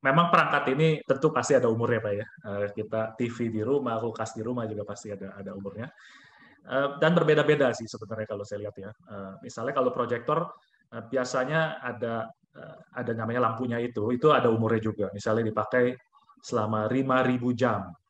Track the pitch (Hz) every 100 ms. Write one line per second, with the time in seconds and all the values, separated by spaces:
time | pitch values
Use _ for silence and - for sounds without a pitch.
0 | 135 147 170 180 147 147 135 135 160 151
1 | - 135 156 143 117 135 117 113 117 117
2 | 107 101 104 - 107 101 101 101 107 113
3 | 110 - 120 113 117 107 110 143 127 113
4 | 117 110 107 - 110 123 110 107 101 101
5 | 110 98 98 101 98 95 98 98 127 -
6 | - - - _ - _ - 131 139 143
7 | 160 170 151 151 143 151 135 113 113 107
8 | 107 107 107 104 101 101 104 101 98 107
9 | - 101 98 98 123 117 120 143 127 123
10 | 117 120 - 151 175 - _ _ _ 117
11 | 110 131 127 135 127 156 160 151 127 107
12 | 117 117 113 - _ - 110 - - 127
13 | 117 113 113 123 120 113 123 120 120 120
14 | 107 123 156 139 120 113 110 113 110 104
15 | 98 101 113 110 113 107 107 127 123 127
16 | _ _ _ - - 120 107 110 107 127
17 | 135 131 127 123 120 117 123 104 92 87